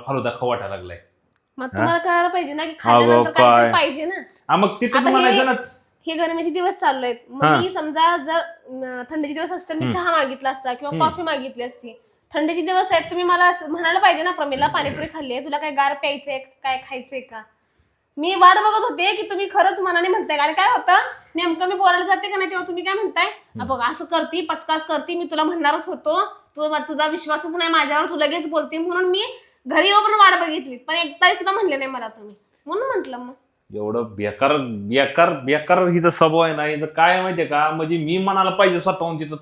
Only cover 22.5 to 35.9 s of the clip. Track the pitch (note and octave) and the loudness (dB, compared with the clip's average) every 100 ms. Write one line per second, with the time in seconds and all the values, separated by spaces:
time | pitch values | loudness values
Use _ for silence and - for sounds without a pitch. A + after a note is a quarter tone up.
22.5 | F4+ F4+ F4 F#4 G4 F#4 E4+ F#4+ - _ | -4 -6 -6 -2 -2 -2 0 -2 -4 _
23.5 | - B3 B3+ A#3+ D#4+ D#4+ E4 D#4 F4 D#4+ | -8 -4 -2 -2 -4 -2 -2 -2 -4 -4
24.5 | D#4 - D#4 D#4 D4 D4 F4 F4 D#4 D#4+ | -4 -4 -4 -2 -4 -4 -6 -4 -2 -2
25.5 | E4+ D4 D#4+ F#4 C4+ D4+ F4 G#4 - _ | 0 0 0 -4 -6 -2 0 -2 -8 _
26.5 | D4 D4+ D4+ C#4+ D4 D4+ E4 D4 D4+ E4 | -6 -2 -2 -4 -2 -2 -2 -4 -4 -4
27.5 | E4+ E4 E4 C#4+ D4 D#4+ E4 D4 E4 D4+ | -2 0 2 2 0 0 0 0 -2 -4
28.5 | D#4 C#4+ D#4+ F4 F4+ F#4 F#4+ A4+ - _ | -4 -2 -4 -2 0 0 0 -2 -8 _
29.5 | _ B3+ D#4 F#4+ G#4 G#4+ G#4+ F#4+ F4+ E4+ | _ -2 2 4 4 4 6 6 6 0
30.5 | D#4 C4 B3 - E4+ D#4 - F4+ G4+ F#4+ | -4 -8 -12 -4 -2 -4 2 2 4 0
31.5 | G4 F#4+ C#4 C4+ B3+ A3 A3 G#3 G3+ _ | 0 0 -2 -4 -8 -10 -14 -20 -20 _
32.5 | _ C#4+ F#4 C5 G#4+ C4+ B3 B3 C4 _ | _ -8 -4 -4 -4 -6 -10 -14 -18 _
33.5 | _ _ G2+ G#2 A#2 A2 G2+ G#2 - C#3 | _ _ -6 -4 -2 -4 -4 -6 0 2
34.5 | D3 B2+ G#2 G2+ B2+ C#3 - E3+ D3+ B2+ | 2 -2 -8 -2 0 2 4 4 2 0
35.5 | D3 - F3+ F3+ | 0 2 2 4